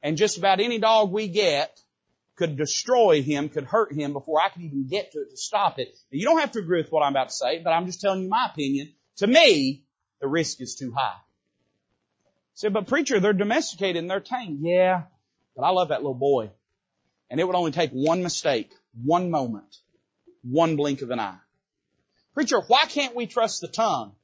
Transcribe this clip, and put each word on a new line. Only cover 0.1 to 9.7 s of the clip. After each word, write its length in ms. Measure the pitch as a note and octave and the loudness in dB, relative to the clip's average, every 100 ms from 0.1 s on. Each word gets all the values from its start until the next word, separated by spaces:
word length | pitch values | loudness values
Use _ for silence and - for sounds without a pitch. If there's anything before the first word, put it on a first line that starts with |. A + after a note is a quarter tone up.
| D#3+ | 0
just 220 | G#3 F3 | 0 2
about 220 | G3 F#3+ | 2 2
any 180 | A#3 A#3 | 2 0
dog 320 | A3 A3 G#3 | 4 4 2
we 160 | G3+ G#3+ | 0 -4
get 540 | F#3 F#3 C#3+ D3+ _ _ _ _ _ _ | 0 2 2 -2 _ _ _ _ _ _
could 220 | - E3 C#3 | -4 -2 -2
destroy 640 | D3 - - B3 G#3+ D3+ | -4 -2 2 4 6 4
him, 280 | C3+ C#3+ D3 | 2 -2 -4
could 140 | D#3 | -6
hurt 280 | C3+ A3+ G#3 | -2 0 0
him 220 | D3 C#3+ | -2 -6
before 260 | C#3+ D3 D#3 | -6 -2 0
I 80 | F#3+ | 0
could 140 | F3 | -2
even 260 | E3 C#3 C3 | -10 -6 -4
get 240 | G3 A3+ | -4 -6
to 60 | - | -10
it 120 | G#3 | -12
to 60 | - | -12
stop 420 | - G#3+ F#3+ C3+ | -4 0 0 -2
it. 100 | B2 _ _ | -10 _ _
Now, 80 | C#3 | -2
you 60 | |
don't 160 | A#3 D#4+ | 2 2
have 120 | C#4+ | 0
to 80 | A3+ | -4
agree 200 | E3+ F3 | -2 -2
with 100 | D3+ | 0
what 120 | D#3+ | 2
I'm 100 | C#3+ | 2
about 160 | C3+ B2+ | 0 -2
to 60 | |
say, 260 | - B2+ E3 | -4 -4 -2
but 80 | D#3+ | 0
I'm 140 | E3 F3+ | 0 -2
just 140 | F3+ | -4
telling 220 | G3+ F#3+ | -2 -2
you 60 | F#3 | -2
my 200 | A3 A#3 | -2 -2
opinion. 440 | D#3 C#3 C#3 D3+ _ _ - | -4 -2 -2 -6 _ _ -2
To 80 | G#3 | 4
me, 580 | D4 D4+ D#3 C3+ | 6 6 6 2